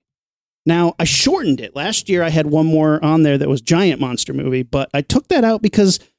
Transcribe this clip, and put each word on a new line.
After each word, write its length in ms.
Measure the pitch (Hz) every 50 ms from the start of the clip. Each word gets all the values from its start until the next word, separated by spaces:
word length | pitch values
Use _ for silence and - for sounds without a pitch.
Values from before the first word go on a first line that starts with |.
| _ _ _ _ _ _ _ _ _ _ _ _ -
Now, 280 | 156 165 170 175 170 - -
I 40 | 165
shortened 580 | - - - - 262 370 381 254 160 131 123
it. 140 | 113 - -
Last 340 | 139 151 208 214 - - -
year, 140 | 185 175 165
I 60 | 165
had 180 | 156 160 151
one 180 | 151 147 156 156
more 360 | 160 160 156 156 156 151 156 160
on 160 | 151 160 160
there 160 | 156 147 139
that 100 | 139 147
was 140 | 143 139 120
giant 400 | - - 165 175 202 175 135 -
monster 320 | 139 123 123 - - - 135
movie, 300 | 135 - 135 131 127 127
but 260 | - - 135 135 - -
I 60 | 143 139
took 240 | - - 277 -
that 160 | - 370 277 226
out 180 | 226 226 214
because 380 | 220 196 - 208 202 190 - - - _ _